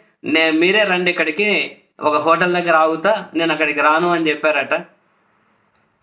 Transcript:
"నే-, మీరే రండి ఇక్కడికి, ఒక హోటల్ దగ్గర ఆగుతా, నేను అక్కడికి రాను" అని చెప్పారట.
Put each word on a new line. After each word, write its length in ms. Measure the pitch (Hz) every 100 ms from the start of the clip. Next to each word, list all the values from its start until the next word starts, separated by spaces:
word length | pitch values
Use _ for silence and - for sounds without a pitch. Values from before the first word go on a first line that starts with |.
| _ _
"నే-, 340 | - 160 160 156
మీరే 260 | 180 208
రండి 260 | 202 180 180
ఇక్కడికి, 640 | 170 160 160 208 170 139 - _ -
ఒక 160 | 151 -
హోటల్ 380 | 156 165 180
దగ్గర 220 | 175 170 160
ఆగుతా, 500 | 160 160 190 214 180
నేను 180 | 160 165
అక్కడికి 280 | 156 151 147
రాను" 320 | 151 160 175
అని 160 | 170 156
చెప్పారట. 460 | 147 156 143 127 165 - _ _ _ _ _ _ _ _ _ _ _